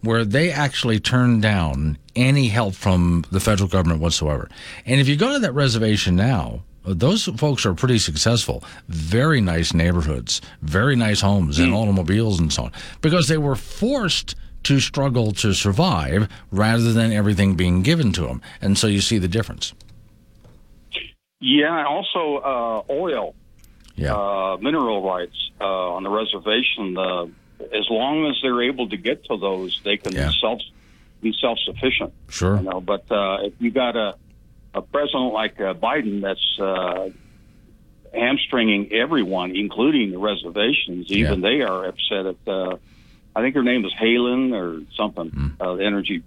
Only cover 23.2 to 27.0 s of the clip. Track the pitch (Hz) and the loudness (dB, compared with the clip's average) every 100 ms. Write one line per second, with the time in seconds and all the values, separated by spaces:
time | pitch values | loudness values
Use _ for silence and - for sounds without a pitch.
23.2 | 90 - - - - - - - 71 107 | -6 -12 -20 -20 -20 -20 -16 -6 -4 -2
24.2 | 101 98 95 92 117 156 123 104 95 90 | -2 0 -2 -2 0 0 0 0 -2 -2
25.2 | 87 - - - 98 95 90 87 95 104 | -4 -8 -10 -6 -4 -2 -2 -4 -2 -2
26.2 | 110 98 101 113 127 - 98 90 | -2 -4 0 0 0 -2 -4 -4